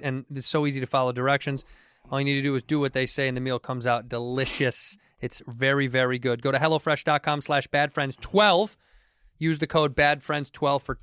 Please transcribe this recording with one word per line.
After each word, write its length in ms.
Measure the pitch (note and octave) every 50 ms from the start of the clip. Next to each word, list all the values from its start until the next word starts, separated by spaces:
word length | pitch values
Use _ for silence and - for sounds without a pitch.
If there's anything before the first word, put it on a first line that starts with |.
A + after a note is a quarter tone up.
and 240 | D3 C#3 C3 C3 C3 - C#3+
it's 140 | C3+ B2+ -
so 180 | - D#3 D3
easy 140 | D3 C#3 C3+
to 80 | B2+ -
follow 240 | - C3+ C3 B2+
directions. 520 | A#2+ B2+ B2+ C3+ C#3+ C3+ - D3 C#3 C3 - - - - _ _ _ _ _ -
All 100 | C3+ C3+
you 60 | C#3
need 100 | C#3 C#3+
to 60 | C#3
do 140 | C3+ C#3+ C#3
is 80 | C3 B2
do 160 | - D3 D3+
what 140 | C#3+ C3+ -
they 120 | C3 C3 B2
say, 200 | - - C#3 C3+
and 80 | B2+
the 60 | B2+
meal 180 | B2+ C3 B2+ B2
comes 260 | - - C3 B2+ A#2
out 220 | B2 A#2+ A#2+ A2 B2
delicious. 880 | B2 A#2 A#2+ B2 B2+ C3+ C3 - - - C#3+ B2+ - - - - - - _ _ _ -
It's 220 | - B2 - - - -
very, 400 | A#2+ A#2 C3+ C3+ C#3 C#3 C#3 B2+
very 320 | A#2+ C3 B2+ B2+ B2+ B2
good. 220 | A#2+ B2+ A#2+ A#2
Go 100 | A#2+ C#3
to 80 | C3+ C3
hellofresh 440 | D3 D#3+ D#3+ D3+ - E3 D3 C#3 -
dot 200 | - D3 D3 -
com 180 | D#3+ D3 D3
slash 260 | - - D3 C#3 B2 -
bad 240 | - C#3+ D3 D3 -
friends 220 | - C#3 C3+ C3 -
twelve. 560 | - - - G3 G#3+ G#3 F3+ F3 G#3+ G#3 - _ _ _ _ _ _ _ _ _ _ - _ -
Use 200 | D#3 D#3+ D#3+ D3
the 80 | D#3+ D3+
code 280 | - E3 D3+ D3 B2
bad 280 | - D3 C#3+ D3 C#3+ -
friends 260 | - D3+ D3 C#3+ -
twelve 340 | - - D3+ C#3 C#3 C3+ -
for 120 | - C3 -